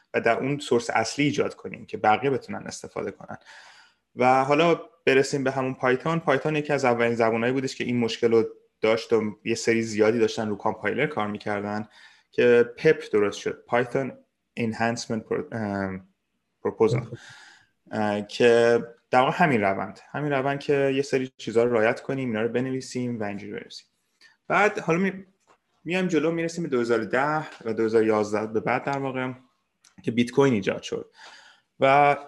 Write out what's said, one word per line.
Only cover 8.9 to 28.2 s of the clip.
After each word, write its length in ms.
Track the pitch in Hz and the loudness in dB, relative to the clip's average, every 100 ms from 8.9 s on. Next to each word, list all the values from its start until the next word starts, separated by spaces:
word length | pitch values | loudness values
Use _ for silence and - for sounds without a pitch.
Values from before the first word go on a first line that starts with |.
| 113 - | 0 2
و 260 | 113 107 - | 0 0 -6
یه 100 | 110 | -6
سری 280 | 113 120 113 | -2 0 0
زیادی 360 | 113 104 107 120 | 0 2 4 4
داشتن 300 | 110 - 107 | 0 0 -4
رو 80 | 101 | -2
کامپایلر 500 | 110 - 104 104 156 | -4 -2 -4 -2 -2
کار 200 | 110 104 | -2 -6
می‌کردن 600 | 104 107 104 104 104 107 - - _ _ | -6 -6 -4 -4 -6 -8 -16 -20 _ _
که 400 | - 123 120 117 - | 2 6 6 4 2
پپ 280 | 160 151 - | 2 2 0
درست 260 | 107 101 - | 0 0 -2
شد، 260 | - - - | -8 -8 -2
Python 400 | 120 131 139 127 - _ _ _ - | -2 0 -4 -4 -10 _ _ _ -6
Enhancement 600 | 113 110 117 117 - 110 - | -6 -2 -2 -4 -6 -8 -4
Pro-، 240 | - - | -6 -6
ام، 560 | 117 104 101 95 95 - _ _ _ _ _ | -8 -6 -4 -6 -8 -14 _ _ _ _ _
Proposal، 520 | 98 - 110 127 - - - - - - _ _ _ | -8 0 2 2 -4 -16 -18 -20 -20 -20 _ _ _
اه، 360 | 107 107 104 104 | -4 -2 -2 -6
که 560 | - 120 117 117 117 117 - - | 2 6 6 6 4 0 -16 0
در 100 | 127 | 2
واقع 120 | 139 | 2
همین 260 | 156 170 117 | 2 2 2
روند، 400 | 98 98 101 - - | 0 -2 -6 -12 -12
همین 220 | 139 147 | -8 -2
روند 280 | 139 139 139 | -2 -2 -4
که 320 | - 143 139 | -2 0 2
یه 80 | 135 | 0
سری 300 | 143 139 131 _ | -2 -2 -4 _
چیزا 280 | - 113 | -2 2
رو 80 | 120 | 2
رعایت 280 | 113 113 120 | 2 2 0
کنیم، 280 | - 135 127 | -6 -6 -4
اینا 140 | 107 | -2
رو 60 | 117 | -2
بنویسیم 720 | 120 131 131 - 127 123 113 | -2 -4 -6 -8 -6 -6 -6
و 40 | |
اینجوری 280 | 104 101 104 | -6 -8 -12
بنویسیم. 340 | 101 - - _ _ _ _ _ _ - | -14 -14 -20 _ _ _ _ _ _ -2
بعد 300 | 170 208 208 | 2 2 0
حالا 200 | 165 165 | -2 0
می-، 260 | 190 190 - _ _ _ _ _ | 0 -4 -18 _ _ _ _ _
میایم 220 | 156 185 180 | -6 -2 0
جلو، 240 | 156 160 | 0 0
می‌رسیم 340 | 165 165 170 | -2 -4 -6
به 60 | 156 | -2
دو 100 | 123 | -2
هزار 200 | 120 113 | 2 0
و 40 | |
ده 420 | 101 127 147 156 151 - | 0 0 0 -2 -6 -10
و 100 | 113 107 | -6 -2
دو 80 | |
هزار 180 | 110 113 | 2 4
و 40 | 110 | 4
یازده 460 | 107 | 2